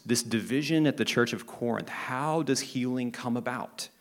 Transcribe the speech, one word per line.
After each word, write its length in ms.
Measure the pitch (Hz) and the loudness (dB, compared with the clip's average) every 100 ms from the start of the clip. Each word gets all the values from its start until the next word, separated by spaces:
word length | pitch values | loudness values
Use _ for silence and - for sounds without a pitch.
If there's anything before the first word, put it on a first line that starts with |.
| - | 0
this 160 | 117 | 0
division 640 | 117 113 95 127 147 160 151 | 2 -2 0 0 2 4 4
at 120 | - | 4
the 80 | 110 | 2
church 260 | - 117 | 4 2
of 160 | 107 - | 0 -8
Corinth, 400 | - 120 107 - | -6 -2 -2 -4
how 540 | - - 127 151 160 | -8 -6 -2 0 0
does 180 | 143 131 | 2 0
healing 500 | - 131 127 127 123 | 0 -2 -2 0 -2
come 280 | 120 123 120 | -4 -2 -2
about? 500 | 120 123 - - - _ | -2 -4 -6 -10 -12 _